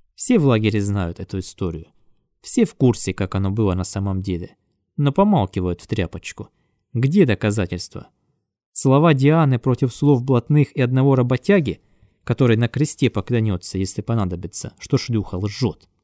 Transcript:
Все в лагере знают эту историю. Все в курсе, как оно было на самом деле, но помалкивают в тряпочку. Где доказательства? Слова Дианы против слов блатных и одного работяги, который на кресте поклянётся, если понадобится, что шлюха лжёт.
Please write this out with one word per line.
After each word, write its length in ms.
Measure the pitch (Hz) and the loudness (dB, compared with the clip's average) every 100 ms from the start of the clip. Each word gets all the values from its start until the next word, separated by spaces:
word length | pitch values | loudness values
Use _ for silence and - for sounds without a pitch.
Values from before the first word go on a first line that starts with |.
| _ _ | _ _
Все 240 | - 240 | 0 2
в 60 | 143 | 4
лагере 360 | 113 107 107 | 4 2 0
знают 380 | 101 101 87 85 | -2 -2 -4 -6
эту 180 | 98 98 | -8 -8
историю. 480 | 90 - 92 80 82 _ _ _ _ _ | -8 -6 -6 -6 -12 _ _ _ _ _
Все 240 | - - 226 | -4 0 0
в 100 | - | 2
курсе, 380 | 127 117 - | 2 2 -2
как 220 | 92 95 98 | -4 -4 -2
оно 160 | 95 | -2
было 220 | 98 104 90 | 0 0 0
на 100 | 90 | -4
самом 360 | - 98 95 | -4 -4 -4
деле, 360 | 95 87 87 _ _ _ _ - | -4 -6 -8 _ _ _ _ -2
но 160 | 143 | 0
помалкивают 680 | 139 202 190 95 - 90 85 | 2 2 2 0 -2 -4 -4
в 80 | - | -6
тряпочку. 640 | 110 87 82 - - - _ _ _ _ | -4 -4 -6 -14 -16 -18 _ _ _ _
Где 320 | 117 131 185 151 | -2 0 4 4
доказательства? 840 | 101 110 104 98 90 - - - _ _ _ _ _ _ | 4 0 -2 -4 -6 -10 -14 -18 _ _ _ _ _ _
Слова 420 | - 135 135 165 | -4 2 4 4
Дианы 460 | 139 139 160 147 127 | 4 4 4 2 2
против 340 | 135 123 131 | 0 -2 -2
слов 300 | - 143 135 | 0 2 2
блатных 480 | 127 127 - 147 143 | 2 -2 2 2 2
и 100 | - | 0
одного 340 | 123 131 135 131 | 0 2 2 2
работяги, 640 | 120 127 - 202 135 80 _ _ _ _ | 2 -2 2 2 2 -6 _ _ _ _
который 340 | - 131 127 110 | -6 0 2 4
на 100 | 117 | 2
кресте 420 | - 151 - 123 | 0 -2 0 -2
поклянётся, 640 | 107 - 120 110 90 - 92 | -2 -2 -2 0 -2 -4 -4
если 240 | 95 - | -4 -6
понадобится, 720 | - 117 95 90 90 - 104 - | -4 -2 -2 -4 -10 -10 -12 -14
что 180 | - - | -4 -2
шлюха 380 | - 113 98 90 | 0 -4 -4 -6
лжёт. 520 | 101 101 117 - _ _ | -8 -4 -4 -4 _ _